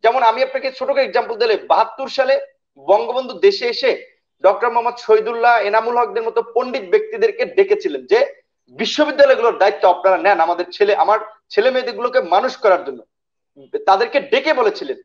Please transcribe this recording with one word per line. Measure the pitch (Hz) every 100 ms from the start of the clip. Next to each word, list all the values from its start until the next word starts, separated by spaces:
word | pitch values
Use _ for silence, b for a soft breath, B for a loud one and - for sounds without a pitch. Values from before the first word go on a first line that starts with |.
যেমন | 214 254
আমি | 233 233
আপনাকে | 262 262 196
ছোট | - 262
করে | 277 247
example | 233 226 226
দিলে, | 233 196 -
বাহাত্তর | 185 220 - 269 -
সালে | 262 277 277 _ _ _ 139
বঙ্গবন্ধু | 202 233 247 240
দেশে | 190 190 196 240
এসে | 226 262 170 - _ _ _
ডক্টর | 277 294 233
মোহাম্মদ | 233 240 240 -
শহীদুল্লাহ, | 220 220 240 233 233 202
এনামুল | 214 220 240
হকদের | 233 196 226
মতো | 226 226
পণ্ডিত | 226 254 262 185
ব্যক্তিদেরকে | 208 214 - - - -
ডেকেছিলেন | - 196 208 - 143 127
যে | 220 277 - _ _ _ 127
বিশ্ববিদ্যালয়গুলোর | 226 - 294 269 277 240 233 196
দায়িত্ব | 196 208 196
আপনারা | 175 190 180
নেন, | 180 185
আমাদের | 160 175 180
ছেলে, | - 202 196
আমার | 165 220 214 - _
ছেলে | - 240
মেয়েদেরগুলোকে | 254 240 208 240 254
মানুষ | 180 185 247 -
করার | 214 180 139
জন্য। | 127 - _ _ _ _ _ 135 147 165
তাদেরকে | 190 233 -
ডেকে | - 254 302
বলেছিলেন। | 302 220 - 143 127